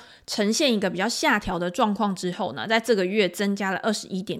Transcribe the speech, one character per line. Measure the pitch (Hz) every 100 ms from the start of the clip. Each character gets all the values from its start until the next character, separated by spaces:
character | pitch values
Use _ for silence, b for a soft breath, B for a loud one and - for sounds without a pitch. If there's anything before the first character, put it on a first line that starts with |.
| B B -
呈 | - 208
现 | 220 294
一 | 214
个 | 185
比 | 170
较 | 208
下 | - 311 214
调 | 202 175
的 | 175
状 | 180 220
况 | 202 208 185
之 | 180
后 | 175 190
呢， | 131 113
在 | 226
这 | 226 214
个 |
月 | 180 208 185
增 | 175 202 196
加 | 196
了 | 185
二 | -
十 | 208 -
一 | 185
点 | -